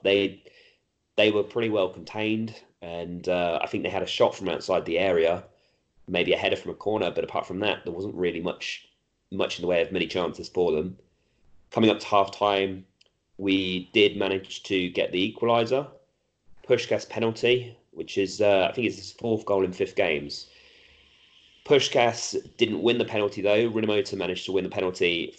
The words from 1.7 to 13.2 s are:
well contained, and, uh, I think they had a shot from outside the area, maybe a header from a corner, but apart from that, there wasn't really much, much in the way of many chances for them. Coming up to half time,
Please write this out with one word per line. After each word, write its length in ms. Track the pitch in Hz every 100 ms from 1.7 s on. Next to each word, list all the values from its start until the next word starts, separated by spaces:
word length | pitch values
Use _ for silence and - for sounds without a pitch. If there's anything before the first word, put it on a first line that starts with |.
well 180 | 107 92
contained, 640 | - 80 107 107 110 113 113 - _
and, 460 | 85 85 85 87 82
uh, 300 | 90 87 82
I 40 | -
think 160 | 104
they 40 | 90
had 140 | 95
a 40 | 90
shot 280 | - 120
from 140 | - 95
outside 360 | 78 - 90
the 140 | 87 82
area, 460 | 95 87 82 90 - _ _ _ _ _ -
maybe 240 | 90 85
a 40 | 82
header 200 | 98 -
from 160 | 90
a 20 |
corner, 360 | - 101 107 87
but 140 | -
apart 220 | - - -
from 140 | 92
that, 240 | 104 -
there 80 | -
wasn't 220 | 85 101
really 260 | - 90 82
much, 480 | 85 - - - - _ _ _ _
much 260 | 95 98 -
in 40 |
the 60 | 87
way 120 | 85
of 120 | 82
many 140 | 95 80
chances 420 | 95 82 73 -
for 240 | 92 87
them. 240 | 78 90 - _ _ _ _ _ - _
Coming 180 | - 110
up 120 | 104
to 60 | -
half 300 | 104 92 -
time, 480 | 104 98 98 95 95 _ _ _